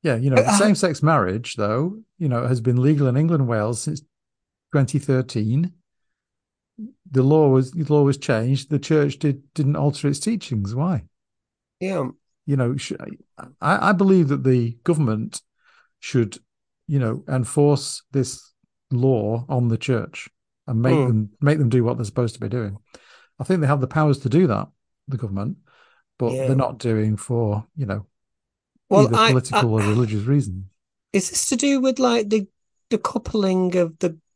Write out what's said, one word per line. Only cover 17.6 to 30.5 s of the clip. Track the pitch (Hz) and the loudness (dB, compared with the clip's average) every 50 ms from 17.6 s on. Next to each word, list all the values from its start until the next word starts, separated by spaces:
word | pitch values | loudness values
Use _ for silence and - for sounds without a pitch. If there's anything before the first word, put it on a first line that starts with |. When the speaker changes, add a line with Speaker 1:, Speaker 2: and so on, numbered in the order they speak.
| 147 147 147 135 - - - - _ _ | 4 4 4 0 -2 -8 -12 -14 _ _
Speaker 1:
this | - 139 123 - - - _ _ _ _ _ _ _ _ _ _ | -4 -4 -4 -4 -6 -14 _ _ _ _ _ _ _ _ _ _
law | 135 120 123 135 131 110 107 104 113 117 127 | -2 0 2 2 2 2 0 -2 -4 -4 -4
on | - 143 123 123 117 | -4 -2 0 0 0
the | 113 | 0
church | 110 - - 127 110 95 85 - - - - _ _ _ _ _ _ _ | -2 -2 -2 -2 -2 -4 -8 -14 -18 -20 -20 _ _ _ _ _ _ _
and | - 113 113 | -4 -2 0
make | 117 131 165 | 2 2 2
Speaker 2:
Hmm. | 151 135 | 2 2
Speaker 1:
them, | 123 117 107 107 101 _ _ | 2 2 0 -2 -4 _ _
make | 143 143 156 156 | 0 2 2 2
them | 143 117 | 2 2
do | 117 127 113 | 2 2 2
what | 117 123 | 2 -2
they're | 120 117 | -4 -6
supposed | 101 - - 120 113 - | -6 -4 -4 -4 -4 -4
to | - | -6
be | 110 110 | -8 -6
doing. | 120 123 110 101 98 - _ _ - - _ _ - _ _ _ _ _ | -4 -6 -6 -8 -10 -14 _ _ -20 -20 _ _ -20 _ _ _ _ _
I | 135 | -4
think | - 185 175 | -2 0 0
they | 151 | 2
have | 131 147 139 | 2 2 0
the | 131 | 0
powers | 131 - 156 156 151 139 143 | -2 0 2 2 2 2 0
to | - 120 | 0 0
do | 113 165 190 | 2 4 4
that, | 143 104 104 - - _ _ _ _ _ _ _ | 4 2 -2 -4 -8 _ _ _ _ _ _ _
the | - 131 | -8 -8
government, | 107 120 101 98 98 104 - - _ _ _ _ _ _ _ _ _ _ _ _ | -6 -6 -6 -6 -6 -6 -6 -8 _ _ _ _ _ _ _ _ _ _ _ _
but | - 127 117 127 | -4 -4 -2 -2
Speaker 2:
Yeah. | 131 135 | -2 0
Speaker 1:
they're | 127 135 | 2 2
not | 135 131 123 127 110 | 2 0 -2 -4 -4
doing | - 120 110 110 107 110 107 | -2 0 0 2 2 0 0
for, | 101 - - 123 117 117 104 104 104 110 _ _ | -2 -4 -4 -2 0 0 0 -2 -4 -6 _ _
you | 160 135 | -8 -6
know, | 98 98 107 98 _ _ _ _ _ _ _ _ _ _ _ _ _ _ _ _ _ | -4 -4 -6 -8 _ _ _ _ _ _ _ _ _ _ _ _ _ _ _ _ _
Speaker 2:
Well, | - 202 214 | 4 4 6
Speaker 1:
either | - 117 | 6 4
Speaker 2:
I, | 156 220 226 | 4 4 4
Speaker 1:
political | 127 127 123 131 214 208 - 113 110 | 4 2 0 0 0 0 2 2 2
Speaker 2:
I, | 110 101 | 0 0
Speaker 1:
or | |
religious | 104 107 120 123 107 107 104 104 | 0 0 0 0 0 -2 -4 -2
reason. | 123 143 147 127 104 | 0 0 0 0 -2